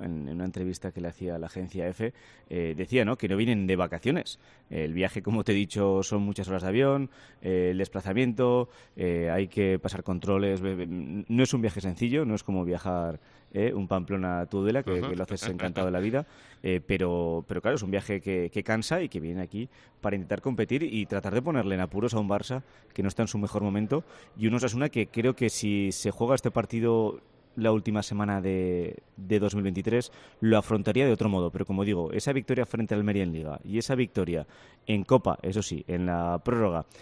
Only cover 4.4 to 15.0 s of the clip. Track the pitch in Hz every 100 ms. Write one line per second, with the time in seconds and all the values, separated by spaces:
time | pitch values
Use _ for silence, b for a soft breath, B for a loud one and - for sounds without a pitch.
4.4 | b b b 80 78 82 92 107 95 110
5.4 | 98 101 101 107 98 95 95 104 101 101
6.4 | 92 92 92 107 139 139 135 B B B
7.4 | 92 92 90 92 95 98 95 101 127 110
8.4 | 123 123 120 B B - 90 85 82 87
9.4 | 95 - 98 95 - 95 90 90 92 98
10.4 | 101 95 95 92 85 90 69 98 - 117
11.4 | 127 135 110 101 95 87 120 139 139 104
12.4 | - 95 87 87 98 90 85 78 b b
13.4 | b 98 110 101 92 95 87 98 92 87
14.4 | 87 101 98 127 135 90